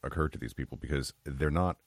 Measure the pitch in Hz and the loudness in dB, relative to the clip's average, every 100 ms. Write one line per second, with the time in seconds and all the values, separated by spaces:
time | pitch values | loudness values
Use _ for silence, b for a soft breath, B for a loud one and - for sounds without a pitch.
0 | 69 80 76 - 58 - 64 65 - 73 | -2 2 2 0 -8 -6 -8 -8 -2 -2
1 | 65 - - 67 76 80 90 - | -2 -6 -8 0 2 4 2 0